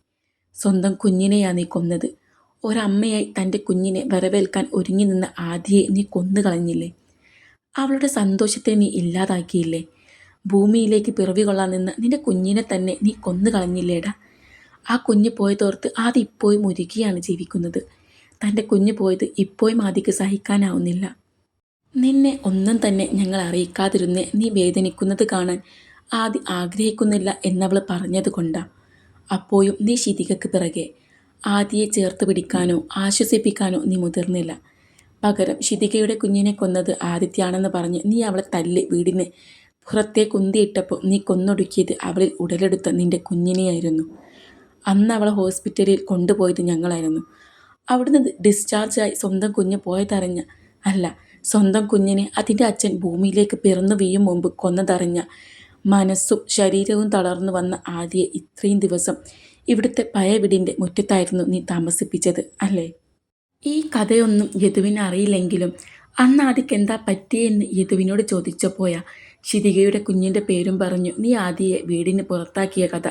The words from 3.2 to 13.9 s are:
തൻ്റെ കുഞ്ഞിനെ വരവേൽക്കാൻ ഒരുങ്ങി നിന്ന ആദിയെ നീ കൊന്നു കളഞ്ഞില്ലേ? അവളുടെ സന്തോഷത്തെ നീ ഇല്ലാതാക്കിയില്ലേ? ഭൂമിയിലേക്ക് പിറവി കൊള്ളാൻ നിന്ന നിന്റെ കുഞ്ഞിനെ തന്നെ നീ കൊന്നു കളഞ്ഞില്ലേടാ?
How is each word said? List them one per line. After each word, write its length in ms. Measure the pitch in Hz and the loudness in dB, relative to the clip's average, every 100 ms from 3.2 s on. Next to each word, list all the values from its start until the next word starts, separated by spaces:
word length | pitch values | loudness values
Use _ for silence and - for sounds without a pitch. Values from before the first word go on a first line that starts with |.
| 208 - | -4 -4
തൻ്റെ 200 | 190 202 | -2 -2
കുഞ്ഞിനെ 440 | - 185 190 190 254 | -2 0 0 -2 0
വരവേൽക്കാൻ 580 | 185 185 202 190 196 - | 0 2 0 0 -2 -2
ഒരുങ്ങി 320 | 190 180 190 202 | -2 0 2 2
നിന്ന 200 | 185 185 - | 0 -2 -6
ആദിയെ 420 | 170 175 196 196 - | -6 -6 2 4 4
നീ 140 | 196 | 0
കൊന്നു 360 | 202 180 185 196 | 0 -4 0 2
കളഞ്ഞില്ലേ? 460 | 196 170 170 165 170 - _ _ _ _ _ _ _ - | 2 0 -2 -2 -6 -12 _ _ _ _ _ _ _ -4
അവളുടെ 320 | 269 269 277 | -2 0 0
സന്തോഷത്തെ 680 | 247 196 190 214 - - 214 | 0 0 2 0 0 0 2
നീ 120 | 202 202 | 2 2
ഇല്ലാതാക്കിയില്ലേ? 840 | 175 180 190 180 175 180 165 165 160 _ _ _ - _ 190 | -2 -2 -2 -2 -2 -2 -2 -4 -8 _ _ _ -20 _ 0
ഭൂമിയിലേക്ക് 640 | 196 208 226 220 214 220 | 2 4 4 4 2 0
പിറവി 320 | 220 190 185 | -2 0 2
കൊള്ളാൻ 260 | 202 190 190 | 0 0 0
നിന്ന 200 | 185 185 - | -2 -4 -2
നിന്റെ 180 | 240 294 | 0 0
കുഞ്ഞിനെ 460 | 254 185 185 208 226 | 0 0 0 0 -2
തന്നെ 220 | 185 185 - | -4 -4 0
നീ 100 | 208 - 185 | -2 -2 -6
കൊന്നു 240 | 180 214 | 0 0
കളഞ്ഞില്ലേടാ? 600 | 214 180 180 175 | 0 -2 -2 -2